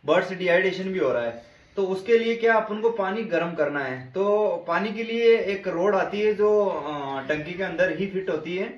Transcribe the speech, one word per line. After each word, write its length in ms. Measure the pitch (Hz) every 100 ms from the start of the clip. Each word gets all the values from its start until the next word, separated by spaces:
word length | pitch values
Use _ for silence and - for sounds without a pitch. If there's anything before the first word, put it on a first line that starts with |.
| 135
buds 280 | 175 190
dehydration 500 | 180 180 175 185 185
भी 160 | 190 185
हो 120 | 139
रहा 100 | 120
है। 220 | 117 113 - - _ -
तो 80 | 190
उसके 300 | 190 - 233
लिए 180 | 226 226
क्या 180 | 226 220
अपन 240 | 208 214
को 80 | 226
पानी 340 | 226 190 214
गर्म 300 | 190 165 170
करना 260 | 160 143 143
है, 320 | 131 127 127
तो 360 | 185 202 208 208 170 -
पानी 260 | 170 214
के 100 | 214
लिए 340 | 226 226 233 226
एक 300 | 190 196 190
road 280 | 165 196 190
आती 260 | 170 202
है 120 | 214
जो, 320 | 202 208 208 196
अ, 560 | 165 147 147 139 135 -
टंकी 260 | 151 151
के 100 | 175
अंदर 340 | 185 165 180 156
ही 100 | 196
फिट 220 | 185 185
होती 260 | 156 160 180
है। 100 | 220